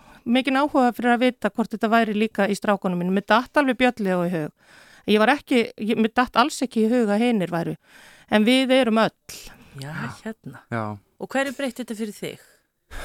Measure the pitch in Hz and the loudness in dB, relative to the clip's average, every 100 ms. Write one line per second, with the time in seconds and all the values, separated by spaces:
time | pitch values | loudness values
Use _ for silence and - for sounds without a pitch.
0 | - - - 247 269 262 285 294 247 220 | -20 -12 0 0 2 0 2 2 2 2
1 | 240 240 254 247 214 - 214 208 226 226 | 0 2 2 0 -2 -2 -4 -2 0 2
2 | 220 208 220 - 196 202 214 202 190 180 | 2 0 -2 0 0 0 -2 -2 -2 -2
3 | 180 190 - 214 247 - 277 254 254 240 | -2 -2 2 2 2 0 2 2 0 0
4 | 196 180 175 180 151 - _ - - - | -2 0 0 -2 -6 -10 _ -20 -20 -10
5 | - 208 220 285 - 262 226 - 208 233 | 0 2 4 2 2 0 0 -4 -4 0
6 | 220 - 247 - 180 - 262 - 220 247 | 0 0 0 2 0 0 -4 0 0 2
7 | 220 202 240 226 170 170 165 156 _ - | 0 0 0 0 -2 -4 -6 -8 _ -20
8 | - - - 214 214 262 262 262 240 220 | -20 -20 -2 2 4 2 4 2 2 2
9 | 214 - - - - - - 139 135 156 | 0 -2 -16 -18 -18 -20 -20 -16 -14 -10
10 | 143 - 220 220 - 127 - 117 110 104 | -10 -12 -14 -14 -16 -18 -10 -6 -6 -8
11 | _ - 190 262 277 254 277 226 240 208 | _ -16 -8 -4 -4 -4 -8 -8 -10 -8
12 | 220 202 160 - _ _ _ _ _ - | -10 -10 -14 -14 _ _ _ _ _ -14